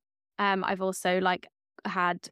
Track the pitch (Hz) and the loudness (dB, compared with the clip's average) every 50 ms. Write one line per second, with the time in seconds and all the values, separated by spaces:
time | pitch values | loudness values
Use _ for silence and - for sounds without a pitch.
0 | _ _ _ _ _ _ _ - 208 202 196 190 185 - 202 185 190 190 185 - | _ _ _ _ _ _ _ -2 0 2 2 0 0 -2 -2 -2 -2 -4 -4 -2
1 | - 185 180 185 185 185 180 - - - _ _ _ _ _ _ - 202 190 190 | 0 0 2 2 2 2 0 0 -4 -14 _ _ _ _ _ _ -10 -6 -2 0
2 | 175 175 175 175 - - | 0 0 0 -2 -6 -16